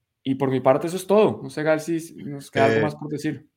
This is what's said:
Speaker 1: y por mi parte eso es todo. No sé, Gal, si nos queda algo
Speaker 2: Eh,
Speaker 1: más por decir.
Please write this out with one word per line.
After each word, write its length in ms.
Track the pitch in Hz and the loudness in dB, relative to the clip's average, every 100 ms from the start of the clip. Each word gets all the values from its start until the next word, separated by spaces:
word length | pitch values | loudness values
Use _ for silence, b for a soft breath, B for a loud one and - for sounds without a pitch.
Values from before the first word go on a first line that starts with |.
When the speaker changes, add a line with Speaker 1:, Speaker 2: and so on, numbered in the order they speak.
| _ _ | _ _
Speaker 1:
y 120 | 131 135 | -4 -2
por 140 | 135 | 0
mi 120 | 131 | 2
parte 260 | 135 139 165 | 4 2 0
eso 80 | 185 | -6
es 100 | - | 2
todo. 360 | 202 190 107 | 4 4 2
No 60 | 135 | -6
sé, 140 | 151 | -4
Gal, 180 | 156 156 | 0 0
si 340 | 160 165 160 - | -2 -6 -6 -12
nos 260 | 104 143 139 | -12 -12 -6
queda 160 | 139 135 | 0 2
algo 120 | 110 | 2
Speaker 2:
Eh, 60 | |
Speaker 1:
más 120 | 147 147 | 0 -4
por 140 | 147 | -8
decir. 400 | 151 151 131 - | -6 -6 -8 -12